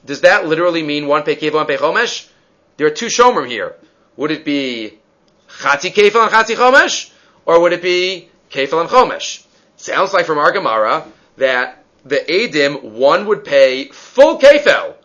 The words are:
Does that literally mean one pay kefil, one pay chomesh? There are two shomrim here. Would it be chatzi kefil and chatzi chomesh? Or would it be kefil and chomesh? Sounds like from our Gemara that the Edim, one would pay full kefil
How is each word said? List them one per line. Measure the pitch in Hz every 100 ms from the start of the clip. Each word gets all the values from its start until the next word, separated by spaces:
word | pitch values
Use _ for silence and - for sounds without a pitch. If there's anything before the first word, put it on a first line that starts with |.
Does | - 139
that | 175 202 165
literally | 156 175 165
mean | 151 147 147
one | 151
pay | 156 151
kefil, | 151
one | 151 151
pay | 135
chomesh? | 147 185 233 - - _ _ _ _ _
There | 151
are |
two | 151 233
shomrim | - 247 214 127
here. | 117 87 - _ _ _ -
Would | 147
it | 156
be | 151 143 131 117 107 _ _ _ _ _ _
chatzi | - 139 139 180
kefil | 190 202 214
and | 220
chatzi | 220 226 214
chomesh? | 247 277 359 - - _ _ _ -
Or | 170
would | 175
it | 175
be | 180 180 185 185 156 _ _
kefil | 135 139 160
and | 170
chomesh? | 254 202 92 - - _ _ _ _
Sounds | - 139 190
like | 190 160
from | 151
our | 156
Gemara | 196 156 110 107 151 - _ _ -
that | 131 127 127 - _ _
the | 135 139
Edim, | - 180 240 151 143 143
one | 117 110 135 175 208
would | 208
pay | - 143 135 131 135
full | - - - 294 311
kefil | 269 294 240 123 82 -